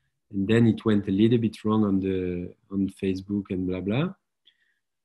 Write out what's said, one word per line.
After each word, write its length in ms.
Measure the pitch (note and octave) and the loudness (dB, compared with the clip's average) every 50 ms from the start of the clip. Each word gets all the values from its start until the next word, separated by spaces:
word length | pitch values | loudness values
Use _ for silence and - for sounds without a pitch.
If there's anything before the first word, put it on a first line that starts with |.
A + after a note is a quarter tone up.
| _ _ _ _ _ _ | _ _ _ _ _ _
and 160 | G#2 G2 G2 | -6 -4 0
then 200 | G2+ A2+ A#2 A#2 | 2 4 4 6
it 160 | A2+ G#2+ - - | 4 4 2 0
went 220 | A2+ G#2+ G2+ G2+ | 0 0 2 0
a 40 | G#2 | 0
little 260 | F#2+ G2 A2 A2+ B2+ | 2 4 4 4 4
bit 260 | A2+ A2+ G#2 - - - | 2 0 -2 -4 -4 -2
wrong 200 | G#2+ A2 A2 G#2+ | 0 0 2 2
on 140 | G2+ G2 F#2+ | 2 0 0
the, 540 | F#2+ F#2+ F#2+ F#2 F#2 F2+ F2+ F2 F2 - - _ _ _ | 0 -2 -2 -2 -4 -4 -4 -6 -8 -10 -14 _ _ _
on 180 | G2 G2 F#2+ F#2+ - - | -4 -4 -4 -4 -4 -4
Facebook 440 | G2 F#2+ F#2+ F#2+ F#2+ G2 G2+ G#2 G2 - | -4 -4 -4 -4 -4 -4 -4 -4 -4 -4
and 180 | G2 F#2 F2+ | -6 -4 -4
blah, 140 | F2+ F#2 F#2 | -4 -4 -4
blah. 320 | F#2 G2 G#2+ C3+ E3+ F#3+ F#3+ _ _ _ _ _ _ _ _ _ _ _ _ _ _ _ _ _ | -4 -2 -2 -2 -2 -4 -6 _ _ _ _ _ _ _ _ _ _ _ _ _ _ _ _ _